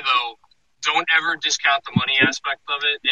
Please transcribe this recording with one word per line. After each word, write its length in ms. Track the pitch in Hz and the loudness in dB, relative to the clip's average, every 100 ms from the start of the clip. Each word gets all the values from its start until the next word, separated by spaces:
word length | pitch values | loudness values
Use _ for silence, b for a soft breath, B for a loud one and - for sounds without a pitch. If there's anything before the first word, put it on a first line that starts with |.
though, 360 | - - - - _ _ _ _ | 2 0 -2 -8 _ _ _ _
don't 240 | - 170 170 160 | -2 0 2 2
ever 180 | 160 165 | 2 -2
discount 480 | 151 - - 139 | -2 0 0 0
the 80 | - | 0
money 200 | - - - - | -2 0 2 2
aspect 360 | - 139 135 - | 0 -6 -8 -6
of 120 | 143 | -2
it 240 | 147 - 135 | -2 0 0